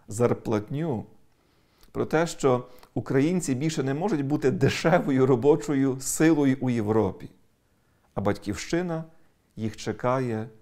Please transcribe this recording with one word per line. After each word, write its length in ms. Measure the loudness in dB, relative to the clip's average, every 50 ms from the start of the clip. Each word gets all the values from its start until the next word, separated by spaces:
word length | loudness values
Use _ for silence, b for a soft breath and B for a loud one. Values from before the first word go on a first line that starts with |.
| b b
зарплатню, 960 | -4 0 2 2 2 0 -2 -2 -2 -2 -2 -4 -6 -4 -4 -4 -4 -4 -6 -10 -16 -20 _ _ _ b b b b b b b b b b b b
про 140 | -6 -4
те, 200 | 0 0 0 0
що 380 | 0 -2 0 2 2 2 2 0 B B B B B B
українці 600 | -8 -4 0 0 2 2 2 0 0 0 -2 -2
більше 280 | -2 -2 -2 -2 -2 -2
не 120 | -2 -2
можуть 300 | -2 -2 -2 -2 -2 -2
бути 260 | -2 -2 0 0 0
дешевою 760 | 0 2 2 0 0 2 0 2 2 2 2 2 2 2 4
робочою 760 | 4 4 4 4 4 4 4 2 -2 -2 0 0 0 -2 -4
силою 560 | -6 -6 0 2 4 4 4 4 4 2 2 0
у 100 | 0 -2
Європі, 600 | 0 0 0 2 2 2 2 2 0 -6 -14 -20 _ _ _ _ _ _ _ _ _ _ _ _ _ _ _ _ -8
а 60 | -2
батьківщина 840 | 0 0 0 -2 -2 -8 -8 -6 -6 -4 -2 -2 -2 -2 -4 -6 -8 b b b b b b b b b b
їх 200 | -8 -8 -8 -6
чекає 720 | -8 -8 -8 -6 -4 -2 0 0 0 0 -2 -4 -4 -6 -8 -12 -20